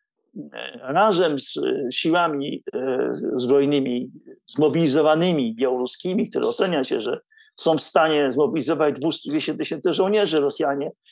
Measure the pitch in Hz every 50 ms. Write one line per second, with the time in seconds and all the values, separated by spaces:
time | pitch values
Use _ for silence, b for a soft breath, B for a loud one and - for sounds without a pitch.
0 | _ _ _ _ _ _ - 208 - - - 57 - - - - - 127 147 180
1 | 214 220 185 170 180 160 147 131 - - - 147 143 127 131 147 135 120 - -
2 | - 160 165 175 175 160 147 139 135 135 - - - - - 127 131 135 123 131
3 | 127 123 123 - - - - 127 123 123 139 139 139 143 147 139 135 123 123 123
4 | 131 - - - - - - - _ - - 143 151 151 - 165 165 139 127 160
5 | 147 156 156 160 175 185 170 143 123 113 113 113 135 127 127 123 127 123 - -
6 | - 185 185 240 - - - 131 123 - - - 190 185 170 139 127 - 131 117
7 | 107 - - - - b b b b b b - - 165 160 147 - - - 175
8 | 160 160 156 147 143 131 120 147 147 120 160 156 117 143 165 143 156 147 120 127
9 | 143 165 - - - 139 147 156 - - - - 156 - 165 143 - 175 165 185
10 | 185 196 214 214 196 156 160 151 143 139 - - 156 139 143 139 147 - - b
11 | b b